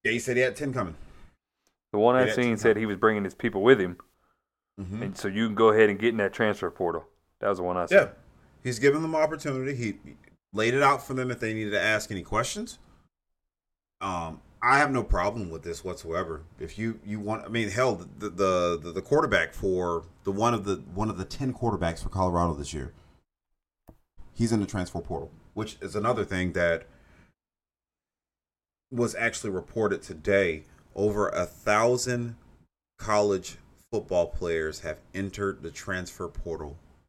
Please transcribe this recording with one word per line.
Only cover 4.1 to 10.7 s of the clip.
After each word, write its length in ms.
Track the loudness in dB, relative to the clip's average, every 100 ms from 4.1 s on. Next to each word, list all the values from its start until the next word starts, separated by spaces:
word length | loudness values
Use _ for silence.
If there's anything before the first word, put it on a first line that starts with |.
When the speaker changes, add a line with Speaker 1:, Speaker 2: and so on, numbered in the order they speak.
| _ _ _ _ _ _ -14
Speaker 1:
Mm-hmm. 240 | -10 -6
Speaker 2:
And 140 | -8 -4
so 100 | -4
you 180 | 0 -2
can 100 | 6
go 140 | 6
ahead 200 | 8 6
and 80 | 6
get 100 | 0
in 80 | 2
that 160 | -2
transfer 360 | 0 0 0 -6
portal. 360 | -4 -4 -4 -10 _ _ _
That 100 | -2
was 100 | -2
the 40 |
one 140 | -2 -2
I 80 | 4
said. 100 | 4
Speaker 1:
Yeah. 140 | 4 -6 -20 -20 _ _
He's 160 | -6 2
giving 220 | 4 4
them 140 | 0 0
opportunity. 600 | 0 0 -6 -4 -4 -4
He 240 | -6 -6 -14 -20 -20 _ _
laid 220 | 0 2